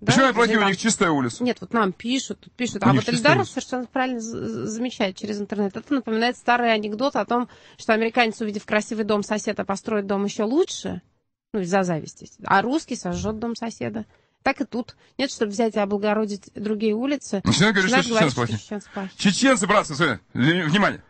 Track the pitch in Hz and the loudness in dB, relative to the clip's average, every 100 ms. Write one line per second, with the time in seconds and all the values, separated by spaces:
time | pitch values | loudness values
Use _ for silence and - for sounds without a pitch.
0 | 202 254 269 220 233 220 202 190 208 - | 2 4 4 4 4 4 2 2 0 2
1 | 185 151 123 - 247 220 - 233 202 180 | 2 2 0 -2 -4 -4 -4 0 0 -2
2 | 226 262 - - - - 247 - - 131 | -4 -4 -4 -10 -14 -8 -6 0 4 4
3 | - 240 254 359 381 - - 254 240 269 | 2 2 4 4 2 -4 -6 -6 -4 -4
4 | 254 240 226 226 220 226 131 220 247 - | -2 -4 -8 -8 -8 -6 -6 -6 -6 -2
5 | 202 185 208 208 202 202 202 226 - 277 | -4 -4 -6 -6 -4 -2 -2 -4 -4 -2
6 | 226 220 240 240 - 240 240 220 208 208 | 0 0 0 0 0 2 4 2 0 -2
7 | 269 262 202 240 247 - - - - 220 | -2 0 0 0 -2 -8 -20 -8 0 2
8 | 226 254 233 208 220 208 - 214 - 214 | 2 2 0 0 -6 -6 -2 -2 -2 -4
9 | 208 208 202 214 - 202 196 196 - 214 | 0 0 0 -4 -4 -4 -4 -6 -2 -4
10 | 196 202 202 - 214 277 392 - - 180 | -2 -2 -2 -2 0 2 0 -2 -8 -10
11 | - _ _ _ _ 214 180 196 185 160 | -12 _ _ _ _ -4 0 0 2 -2
12 | - - - - - 196 208 302 - 240 | -6 -14 -20 -14 0 2 2 -2 -4 -8
13 | 180 175 185 220 233 233 233 - 233 220 | -6 -4 -4 -4 -6 -6 -8 -8 -8 -8
14 | 214 _ _ _ - 277 269 226 247 - | -10 _ _ _ -4 -4 -4 -6 -8 -14
15 | _ - 262 - 214 202 226 214 202 202 | _ -6 -6 -2 -2 0 0 0 -2 0
16 | 208 208 220 202 - - 214 214 220 214 | 0 0 -2 -6 -12 -10 -6 -2 0 0
17 | 262 285 - 196 190 156 202 196 190 254 | -2 -4 -4 -4 0 4 4 4 2 2
18 | 247 220 156 123 117 110 - 208 - - | 2 2 2 2 -2 -4 -6 -10 -10 -10
19 | 196 - 202 180 269 247 185 208 165 139 | -10 -2 0 4 4 4 4 2 0 0
20 | 165 107 - - 131 175 156 185 190 117 | 0 0 -4 0 2 4 2 2 2 0
21 | - | -8